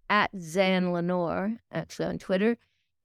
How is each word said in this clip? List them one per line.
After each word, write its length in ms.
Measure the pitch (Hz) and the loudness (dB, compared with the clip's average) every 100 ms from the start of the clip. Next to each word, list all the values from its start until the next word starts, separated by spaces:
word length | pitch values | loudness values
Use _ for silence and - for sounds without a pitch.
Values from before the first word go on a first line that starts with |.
| - | 0
at 220 | 208 - 196 | 2 2 -2
Zann 520 | 165 180 190 185 180 | -4 2 4 4 2
Lenore, 640 | 175 175 180 170 175 196 233 - | 0 0 0 0 -2 -4 -6 -8
actually 340 | 165 - - 175 | -8 -8 -6 -4
on 120 | 175 | -4
Twitter, 380 | - 190 220 233 _ _ _ _ | -2 0 0 -2 _ _ _ _